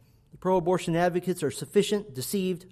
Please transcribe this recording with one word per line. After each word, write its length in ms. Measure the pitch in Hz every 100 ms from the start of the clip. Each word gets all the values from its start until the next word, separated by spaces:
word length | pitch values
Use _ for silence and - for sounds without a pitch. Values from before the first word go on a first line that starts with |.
| _ _ _
The 80 | -
pro-abortion 580 | 185 185 170 180 175 165
advocates 460 | 175 175 180 175
are 80 | 139
sufficient, 640 | - 147 208 196 208 208
deceived, 500 | 127 - 202 185 175 -